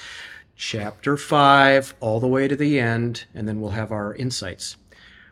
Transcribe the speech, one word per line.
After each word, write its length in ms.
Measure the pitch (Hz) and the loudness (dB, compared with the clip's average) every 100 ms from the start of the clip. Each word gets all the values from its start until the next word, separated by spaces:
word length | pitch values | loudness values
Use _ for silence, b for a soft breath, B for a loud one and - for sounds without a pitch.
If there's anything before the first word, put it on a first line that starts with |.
| B B B B B - | B B B B B -14
Chapter 600 | - 110 104 104 139 143 | -10 -8 -8 -8 -4 -4
five, 800 | - 151 139 139 135 135 131 - | 0 4 6 8 8 6 2 -6
all 200 | 113 113 | -2 0
the 60 | 127 | 0
way 220 | 131 135 | 0 0
to 80 | 143 | 0
the 220 | 147 143 | 0 2
end, 460 | 117 113 117 117 - | 2 0 -2 -6 -12
and 120 | - 107 | -10 -6
then 140 | 107 | -6
we'll 100 | 104 | -6
have 220 | 110 107 | -6 -6
our 220 | 107 101 | -6 -8
insights. 640 | - 127 127 95 - - - _ B B B B | -6 -8 -6 -10 -12 -14 -16 _ B B B B